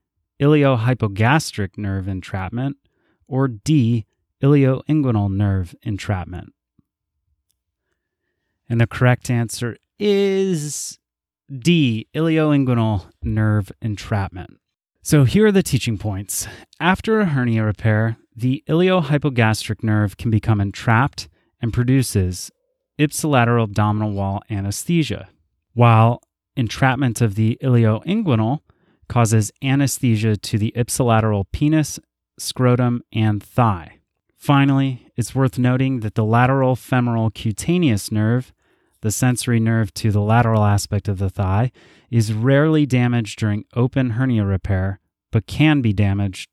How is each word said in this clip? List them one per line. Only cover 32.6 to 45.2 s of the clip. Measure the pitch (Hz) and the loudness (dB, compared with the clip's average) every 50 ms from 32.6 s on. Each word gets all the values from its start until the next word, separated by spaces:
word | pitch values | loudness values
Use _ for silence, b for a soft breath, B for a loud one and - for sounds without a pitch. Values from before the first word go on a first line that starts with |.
| 127 123 123 120 123 120 120 120 - _ | 2 2 2 2 0 0 -2 -4 -6 _
and | - 117 110 110 104 101 - | -2 0 0 0 0 -2 -6
thigh. | - - - 120 113 98 85 76 76 - _ _ _ _ _ _ _ _ | -6 0 0 2 2 0 -2 -8 -16 -20 _ _ _ _ _ _ _ _
Finally, | _ - - 143 139 139 139 135 135 135 135 127 117 _ _ _ | _ 0 2 2 4 4 4 2 2 0 -2 -4 -8 _ _ _
it's | - 110 - - | -6 -6 -4 -2
worth | 131 135 127 - | 0 0 0 0
noting | 127 123 123 127 127 135 135 135 123 | 0 0 0 2 0 0 -2 -2 -4
that | 107 104 - | -6 -6 -2
the | - 107 | -2 0
lateral | 107 113 117 127 127 135 135 131 127 127 | 2 2 2 2 2 2 2 2 0 0
femoral | - - - 131 127 123 120 117 113 110 110 | -2 -4 -2 -2 0 0 0 0 0 -2 -2
cutaneous | - - - 113 101 - - - 170 180 175 135 110 95 - - | -4 -4 -6 -6 -6 -4 -2 -2 0 2 2 2 0 0 -2 -4
nerve, | 110 107 107 110 120 127 127 _ _ _ _ _ _ _ _ _ _ _ | -2 0 0 0 0 -2 -4 _ _ _ _ _ _ _ _ _ _ _
the | - 110 | -6 -4
sensory | 104 - 131 127 123 - - 123 120 113 | -2 0 0 0 0 0 -2 0 0 0
nerve | 113 113 113 113 110 98 - | 2 2 0 0 -2 -4 -4
to | - - 113 | -4 -2 0
the | 101 104 | 0 0
lateral | 101 104 113 120 117 113 113 110 104 | 2 2 4 4 4 4 2 2 2
aspect | 104 104 101 - - 107 101 - | 2 2 0 0 -2 -6 -4 -4
of | - 98 | -4 -4
the | 92 101 92 | -4 -4 -4
thigh, | - - 101 92 92 104 120 127 - b b b b b b b | -4 -2 -2 0 0 0 -2 -2 -4 b b b b b b b
is | 120 117 107 107 110 | 0 0 0 0 -2
rarely | 107 117 131 139 139 151 160 156 151 147 | 0 2 2 4 4 4 4 2 2 2
damaged | 127 123 123 123 120 120 120 110 104 - - | 2 2 2 2 2 0 -2 -4 -4 -6 -4
during | 113 107 104 104 - _ - | -2 -2 -2 -2 -6 _ -2
open | 120 123 127 - 135 127 123 | -2 -2 0 0 -2 -2 -2
hernia | 110 117 131 131 120 110 104 | -2 -2 -2 0 0 0 0
repair, | 98 98 92 - - 101 92 92 - - - _ _ _ _ | 0 -2 -2 -2 -2 -2 -2 -2 -4 -6 -8 _ _ _ _